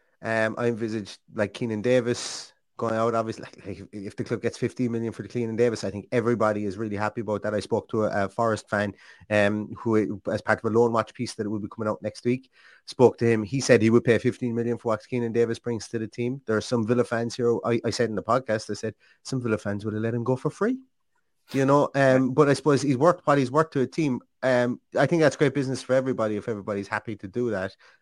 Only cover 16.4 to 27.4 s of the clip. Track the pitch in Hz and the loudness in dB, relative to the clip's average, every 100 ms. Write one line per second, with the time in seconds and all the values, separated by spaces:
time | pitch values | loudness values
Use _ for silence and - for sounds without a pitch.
16.4 | - 110 - 123 110 120 120 117 117 - | -2 -2 0 -2 2 2 2 -2 -4 -2
17.4 | 120 113 - 120 117 107 117 104 90 123 | 0 0 0 0 -2 -2 -2 -2 0 0
18.4 | 131 107 - 104 110 - _ _ - 131 | 0 -4 -4 -8 -8 -10 _ _ -8 -4
19.4 | 117 110 107 101 107 107 113 120 117 127 | -2 -2 -2 -4 -4 -4 -2 -2 -2 -2
20.4 | 156 - 214 262 - _ _ _ _ _ | -2 -2 -2 -2 -8 _ _ _ _ _
21.4 | _ 135 135 143 143 143 135 131 131 131 | _ 0 4 4 4 4 4 4 4 4
22.4 | 143 139 156 135 143 123 165 175 - 143 | 4 4 2 2 2 4 4 4 2 2
23.4 | 127 143 160 143 127 - 151 120 - _ | 2 2 2 0 -2 0 -2 -2 -8 _
24.4 | 127 123 123 120 _ - 143 170 151 - | 0 2 2 -2 _ 0 2 4 4 4
25.4 | 147 143 131 127 - 131 131 110 110 104 | 2 2 -2 -4 0 0 2 0 -2 -2
26.4 | 98 107 98 101 98 107 - 107 98 120 | -4 -8 -6 -6 -4 -6 -6 -10 -8 -4